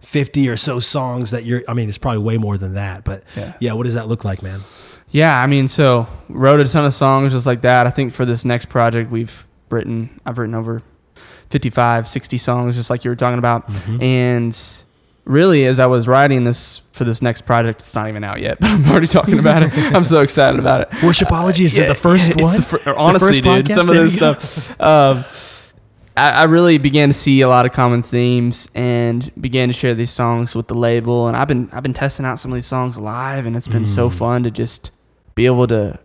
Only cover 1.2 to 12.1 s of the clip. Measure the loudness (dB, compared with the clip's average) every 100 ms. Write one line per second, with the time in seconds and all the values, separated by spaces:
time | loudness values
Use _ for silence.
1.2 | -6 -6 -4 -6 -4 -6 -6 -6 -4 -4
2.2 | -2 -2 -2 -4 -6 -6 -8 -8 -8 -8
3.2 | -12 -14 -14 -6 -6 -4 -4 -6 -6 -6
4.2 | -4 -8 -8 -12 -16 -20 -20 -20 _ 0
5.2 | 2 2 2 2 0 2 4 4 0 -10
6.2 | -14 0 4 6 4 2 0 0 0 2
7.2 | 0 0 -2 0 2 4 2 0 -4 -2
8.2 | -2 -2 -2 -4 -4 0 0 0 -4 -6
9.2 | -6 -12 -20 _ _ -6 -4 -6 -8 -12
10.2 | -12 -8 -6 -6 -6 -8 -12 _ _ _
11.2 | -20 -20 _ -6 -4 0 0 0 -2